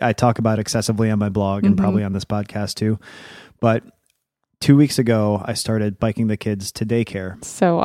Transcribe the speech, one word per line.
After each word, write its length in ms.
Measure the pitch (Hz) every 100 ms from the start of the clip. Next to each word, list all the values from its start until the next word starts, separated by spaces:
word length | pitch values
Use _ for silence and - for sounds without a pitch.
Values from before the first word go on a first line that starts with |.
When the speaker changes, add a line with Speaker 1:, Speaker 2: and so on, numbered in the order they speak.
Speaker 1:
I 100 | 123
talk 240 | 107 123 113
about 200 | 113 110
excessively 520 | 107 117 104 107 113
on 80 | 107
my 80 | 104
blog 360 | 98 98 98
and 120 | 101 95
Speaker 2:
Mm-hmm. 60 |
Speaker 1:
probably 180 | 98 101
on 100 | 101
this 100 | 98
podcast 500 | - 107 104 107 101 -
too. 220 | 107 107 - - - - - -
But 240 | 120 113 - _ _ _ _ _ _ -
two 160 | -
weeks 240 | 143 147 -
ago, 440 | 120 113 104 104
I 80 | 98
started 460 | 110 - 110 107 95
biking 280 | 113 107 113
the 80 | 104
kids 340 | - 104 98
to 140 | - 110
daycare 580 | 117 113 98 92 95
Speaker 2:
So 300 | - - 185
Speaker 1:
in 60 | 170